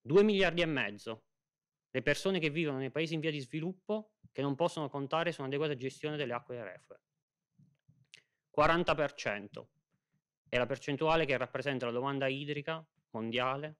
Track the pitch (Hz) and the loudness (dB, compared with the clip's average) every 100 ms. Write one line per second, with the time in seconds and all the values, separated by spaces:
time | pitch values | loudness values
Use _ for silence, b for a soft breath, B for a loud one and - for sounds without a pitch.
0 | - 165 214 196 185 170 170 143 107 104 | 4 6 6 6 4 4 2 2 -2 -4
1 | - 113 _ _ _ _ _ _ _ 131 | -10 -10 _ _ _ _ _ _ _ -2
2 | 123 143 190 190 156 147 156 135 135 147 | 2 2 2 2 2 0 0 0 -2 -2
3 | 160 160 156 147 131 156 165 185 _ 214 | -2 -2 -2 -4 -6 -4 -6 -8 _ -6
4 | 214 _ - - 139 135 170 165 147 143 | -6 _ -16 -2 -2 2 0 0 -6 -4
5 | 139 156 170 160 135 139 156 143 131 131 | -2 0 0 -2 -4 -2 -2 -2 -6 -6
6 | 151 151 135 120 120 123 107 90 _ 98 | -6 -4 -4 -4 -6 -12 -10 -14 _ -20
7 | _ _ _ _ _ _ - _ _ _ | _ _ _ _ _ _ -20 _ _ _
8 | _ - B B _ - 151 165 170 151 | _ -20 B B _ 2 4 4 4 2
9 | 143 - 120 104 101 - - _ _ _ | 0 -2 -4 -4 -6 -14 -16 _ _ _
10 | _ _ _ _ _ 123 120 135 - 139 | _ _ _ _ _ 0 0 -2 -4 -2
11 | 156 160 151 127 123 135 131 131 120 120 | 2 4 4 0 -2 -4 -2 -2 -2 -2
12 | 135 139 135 135 143 147 143 160 160 _ | -2 0 0 -2 -6 -8 -6 -8 -10 _
13 | _ - 113 131 127 135 151 151 | _ -6 -2 0 0 -2 -6 -14